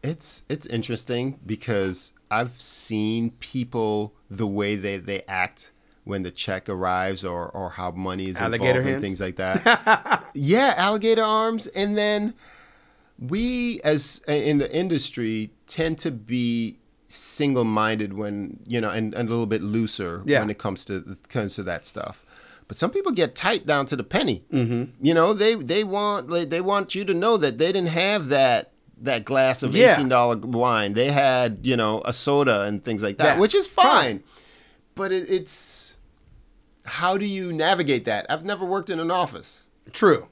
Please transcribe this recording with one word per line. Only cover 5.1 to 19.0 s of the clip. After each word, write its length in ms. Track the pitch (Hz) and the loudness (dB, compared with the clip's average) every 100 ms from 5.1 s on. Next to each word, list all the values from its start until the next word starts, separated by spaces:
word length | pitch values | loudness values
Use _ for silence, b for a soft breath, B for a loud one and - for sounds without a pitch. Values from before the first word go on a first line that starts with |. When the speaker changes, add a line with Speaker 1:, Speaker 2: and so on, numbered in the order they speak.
| 98 - | -8 -6
Speaker 1:
act 440 | 95 90 - - _ _ _ | -4 -4 -6 -20 _ _ _
when 200 | - 101 | -8 -6
the 80 | 90 | -6
check 380 | - - 95 - | -8 -6 -6 -6
arrives 560 | 95 92 92 95 95 95 | -4 -2 0 -2 -4 -6
or, 240 | 87 87 | -6 -8
or 220 | - 90 | -8 -10
how 200 | 90 92 | -8 -8
money 360 | 87 95 92 95 | -6 -6 -4 -6
is 100 | 92 | -4
Speaker 2:
Alligator 420 | 113 117 98 127 | -4 0 2 2
Speaker 1:
involved 60 | 135 | 0
Speaker 2:
hands? 60 | 135 | -2
Speaker 1:
and 80 | |
things 160 | 101 95 | -4 -4
like 160 | 95 90 | -6 -4
that. 840 | 92 95 233 233 - 220 453 349 - | -2 0 2 2 4 2 2 -4 -4
Speaker 2:
<laughs> 40 | |
Speaker 1:
Yeah, 420 | 143 139 214 269 165 | -6 2 4 4 2
alligator 460 | 190 214 220 226 | 2 2 2 2
arms. 420 | 220 220 226 226 - | 4 2 0 -2 -6
And 300 | 185 208 208 | -4 -2 0
then 380 | 208 208 208 - b b b b b b b - | 0 0 -2 -6 b b b b b b b -14
we, 600 | 123 190 240 247 240 226 | -6 -2 -2 -2 -2 0
as 380 | 151 151 - - - | 2 2 0 -6 -2
in 320 | 147 127 147 | 0 2 2
the 140 | 139 | 2
industry, 760 | 156 185 156 - - 113 110 107 _ - | 0 0 0 -2 -4 -4 -2 -6 _ -12
tend 320 | - 160 160 | -4 -2 -2
to 120 | 170 | -4
be 680 | 120 107 123 120 117 113 - _ _ _ | -6 -4 -2 0 0 -2 -8 _ _ _
single-minded 1040 | - - - 143 131 113 107 107 110 104 | -8 -6 0 0 2 2 2 0 0 -4
when, 460 | 98 104 104 98 - - | -6 -6 -6 -8 -12 -6
you 120 | 117 | -2
know, 100 | 107 | -2
and, 220 | 98 | -2